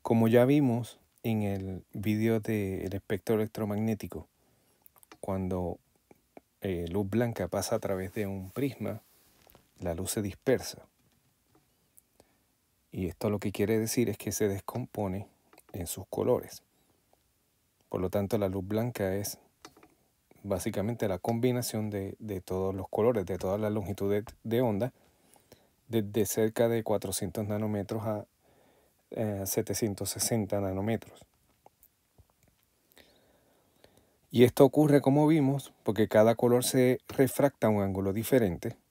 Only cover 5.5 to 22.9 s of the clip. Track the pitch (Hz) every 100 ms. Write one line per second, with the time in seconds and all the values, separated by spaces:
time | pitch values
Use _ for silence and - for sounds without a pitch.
5.5 | 92 90 - _ _ _ - _ - _
6.5 | _ 101 87 85 92 101 107 120 113 90
7.5 | 101 95 113 98 95 95 113 101 98 95
8.5 | - 139 117 104 107 _ _ _ _ _
9.5 | - _ _ - 82 92 - 98 92 -
10.5 | 117 - - - _ _ _ _ _ _
11.5 | _ _ _ _ - _ _ _ _ _
12.5 | _ _ _ _ - 90 - 110 104 104
13.5 | 98 101 110 110 - 113 98 - 98 107
14.5 | 98 - - 127 - 101 92 101 _ _
15.5 | - _ - 82 - - - 104 120 -
16.5 | - _ _ _ _ _ _ _ _ _
17.5 | _ _ _ _ - 92 101 98 110 98
18.5 | 95 92 107 120 120 98 95 104 - _
19.5 | _ - _ - _ _ _ _ _ 101
20.5 | 95 117 107 98 120 110 92 - 117 127
21.5 | 123 120 110 107 101 98 - 110 95 -
22.5 | 92 95 98 92